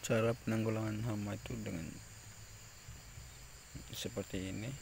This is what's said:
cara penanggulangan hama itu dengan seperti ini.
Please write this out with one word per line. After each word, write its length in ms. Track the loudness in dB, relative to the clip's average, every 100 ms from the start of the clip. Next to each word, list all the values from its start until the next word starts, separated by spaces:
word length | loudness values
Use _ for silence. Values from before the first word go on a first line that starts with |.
cara 320 | 6 8 8 6
penanggulangan 640 | 4 4 6 4 2 2 2
hama 240 | 2 0
itu 240 | -2 -2 -2
dengan 240 | 0 -2 -2 -6 -10 -12 -12 -12 -12 -12 -12 -12 -10 -10 -10 -12 -12 -12 -12 -14 -10 -10 -6
seperti 640 | -4 -2 -2 0 0 0
ini. 160 | 0 -2 -4